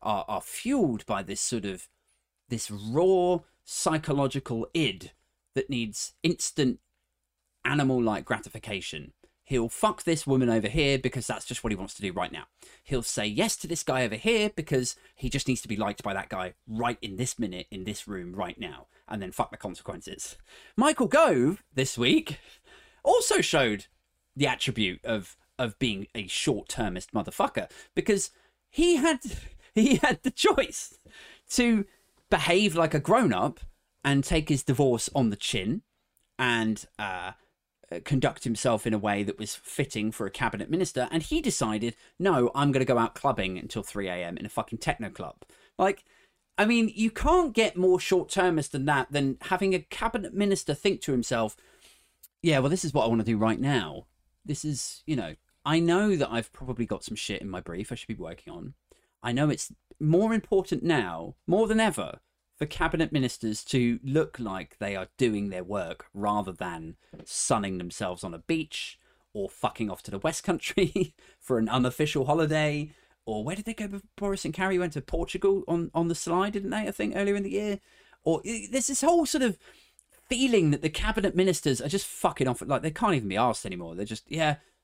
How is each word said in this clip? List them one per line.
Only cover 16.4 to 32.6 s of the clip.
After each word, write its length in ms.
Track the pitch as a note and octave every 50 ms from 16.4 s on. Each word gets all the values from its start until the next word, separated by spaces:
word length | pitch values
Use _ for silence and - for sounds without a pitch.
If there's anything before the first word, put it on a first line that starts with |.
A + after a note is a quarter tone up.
| F#2 F2+ F2+ _ _
right 320 | - A2 A2 A#2 A#2+ A#2+ - -
in 140 | A2 F#2+
this 200 | F#2+ B2+ B2+ -
minute, 300 | - A#2 G2 F2+ F2+ - -
in 140 | - F#2+ F#2
this 240 | G#2 G#2 - -
room, 260 | G#2 G#2 F#2 F2 F2 F2+
right 260 | G2 F#2+ F2 F2 -
now, 280 | G#2+ E2 C2+ B1+ C2 _ _ _ _
and 140 | - - G#2
then 100 | F#2+ F2+
fuck 200 | - - A#2 -
the 60 | -
consequences. 800 | - - G2 F2 - - - F2+ F2 - - - - - - - - - _ - - - - _
Michael 320 | - B3+ D4+ D#4 - B3+
Gove, 540 | E3+ - D4 E4 C#4 E3+ B2+ A#2+ D3 F#3+ - - _
this 260 | - C3 C3+ C3+ -
week, 420 | A#2 A#2+ B2+ D#4 D#4 D#4+ - C#3+ - - - - - _ - - - - _ _ _ -
also 380 | - G#4 B4 - - G#4+ F#4
showed 460 | - - - D3+ C3 A2+ G#2 G2 - - _ _ _ _ _ _ _ _ -
the 120 | C3+ C#3+
attribute 560 | C3 B2 - - - A#2+ A#2 G#2+ F#2 F2+ - -
of, 300 | A#2 A2+ G#2+ F2+ - - _ _ _ _ -
of 180 | B2+ A2+ G2+
being 300 | - C3 A#2+ G#2 F#2+ G2+ - -
a 100 | A2+ G2+
short-termist 880 | F#2 - - - D#3 B2+ G2+ - - - - A2 G2+ F2+ F2+ - - -
motherfucker, 560 | - E3 - - - G3+ C#4 - - F3+ - - - - - _
because 380 | - - - G#3 G3 - - - _ _ _ _ _ _ _
he 260 | - - E4 F4 F4
had, 240 | C#4 C4+ E4 D#4 B3+ - A#3 - - -
<laughs> 280 | - - - - _ -
he 220 | A3 A3+ C#4+ C4
had 260 | - - - D#3+ - -
the 80 | C4
choice 680 | - - - G#4+ - - B3 - - - - - - _ _ - - - - - - - _ -
to 360 | - - A#3+ A#3+ A3+ G#3+ G3 - _ _ _ _ _ _ _ -
behave 460 | G3+ E3 C#3+ E3+ F3 F#3+